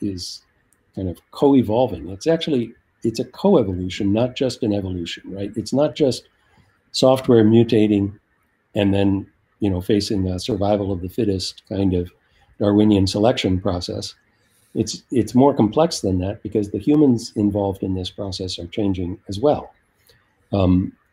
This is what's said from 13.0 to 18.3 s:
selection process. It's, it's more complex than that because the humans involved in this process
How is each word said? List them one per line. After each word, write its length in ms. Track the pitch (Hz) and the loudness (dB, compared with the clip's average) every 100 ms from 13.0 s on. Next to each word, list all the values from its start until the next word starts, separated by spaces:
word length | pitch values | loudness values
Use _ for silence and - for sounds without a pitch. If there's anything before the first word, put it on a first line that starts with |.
| 95 | 2
selection 560 | 104 113 127 95 92 | 2 2 2 0 -2
process. 540 | 101 90 - 101 107 - _ _ _ _ _ | -2 -4 -6 -10 -12 -16 _ _ _ _ _
It's, 300 | - 107 - _ | -6 -6 -8 _
it's 240 | 127 107 123 | -2 0 4
more 180 | 139 | 4
complex 460 | 139 107 147 170 - | 4 0 2 0 0
than 160 | 101 92 | -2 -2
that 220 | 95 107 | -4 -6
because 300 | 107 110 104 | -6 -4 -4
the 80 | 104 | -4
humans 520 | 147 151 143 117 113 113 | 0 4 4 2 -2 -2
involved 480 | 104 101 98 95 | 0 0 -2 -4
in 100 | 92 | -6
this 160 | 92 92 | -6 -8
process 480 | - 98 | -8 -10